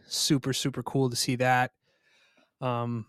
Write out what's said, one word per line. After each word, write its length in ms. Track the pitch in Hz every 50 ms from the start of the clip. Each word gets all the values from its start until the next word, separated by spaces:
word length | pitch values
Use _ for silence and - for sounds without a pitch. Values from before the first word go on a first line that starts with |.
| _
Super, 460 | - - - - - 160 135 - 135 131
super 300 | - - 143 127 - -
cool 240 | - - 135 135 131
to 60 | 120
see 200 | - - - 127
that. 360 | 120 127 127 127 123 127 - _ _ _ _ _ _ _ _ _ _ _ _ _ _ _ _ _ -
Um, 460 | 131 127 123 120 120 120 120 117 107